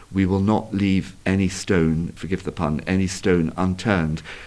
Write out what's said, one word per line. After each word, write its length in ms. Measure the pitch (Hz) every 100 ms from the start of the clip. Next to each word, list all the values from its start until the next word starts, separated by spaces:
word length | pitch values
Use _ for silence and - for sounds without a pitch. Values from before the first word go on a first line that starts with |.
| -
We 160 | 98 92
will 140 | 98
not 340 | 98 107 -
leave 400 | 98 98 95 - -
any 240 | - 95 92
stone, 600 | - - 92 80 80 85 -
forgive 260 | 80 92
the 80 | -
pun, 300 | 80 78 76
any 220 | - 95 92
stone 460 | - 101 87 78 -
unturned 640 | 92 92 113 95 80 80 - -